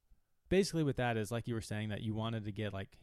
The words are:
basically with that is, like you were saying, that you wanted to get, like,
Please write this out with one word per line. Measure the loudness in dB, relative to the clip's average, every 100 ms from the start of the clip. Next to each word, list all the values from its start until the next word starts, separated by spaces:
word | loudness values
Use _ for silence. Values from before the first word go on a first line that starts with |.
| _ -20 _ _ 0
basically | 2 4 2
with | 2 2
that | 2 2
is, | 0
like | -2 0
you |
were | -2
saying, | -2 -4 -2
that | -2
you | -2
wanted | 0 0 -2 -4
to |
get, | -4 -2
like, | -4 -8 -12